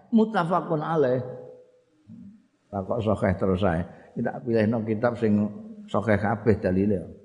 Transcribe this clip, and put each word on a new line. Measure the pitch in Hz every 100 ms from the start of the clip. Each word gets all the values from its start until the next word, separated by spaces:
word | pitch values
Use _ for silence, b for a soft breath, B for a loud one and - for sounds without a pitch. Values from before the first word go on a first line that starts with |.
| -
muttafaqun | 226 220 214 165 175 156 160
alaih. | 151 165 135 127 123 - - - - _ _ _ _ - - - _ _ _
Tak | 101 95
kok | 120
sahih | 107 95 101
terus | 92 101 92 98
ae. | 85 87 B B
Iki | -
tak | 120 - 135
pilihno | 113 107 120 110
kitab | 107 120 120
sing | 113 104 104 - - - -
sahih | 110 107 101
kabeh | 101 110 107 98
dalile. | 98 92 101 95 82 -